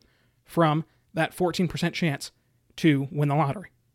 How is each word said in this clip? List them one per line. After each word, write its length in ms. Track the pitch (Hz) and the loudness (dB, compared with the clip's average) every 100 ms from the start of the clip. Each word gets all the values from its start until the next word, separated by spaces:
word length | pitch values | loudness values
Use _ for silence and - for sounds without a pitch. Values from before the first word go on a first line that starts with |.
| _ _ _ _ | _ _ _ _
from 400 | _ 165 160 151 - _ _ | _ 2 4 2 -2 _ _
that 200 | - 156 | -4 -4
fourteen 340 | - 175 175 175 | -2 -2 0 -2
percent 260 | - 170 | -2 -4
chance 360 | - 165 139 - - _ _ _ - | -2 -2 -2 -8 -18 _ _ _ 0
to 320 | 160 139 139 | 2 2 0
win 180 | 151 147 | -2 0
the 60 | |
lottery. 360 | 143 143 - - _ _ | 2 0 -2 -12 _ _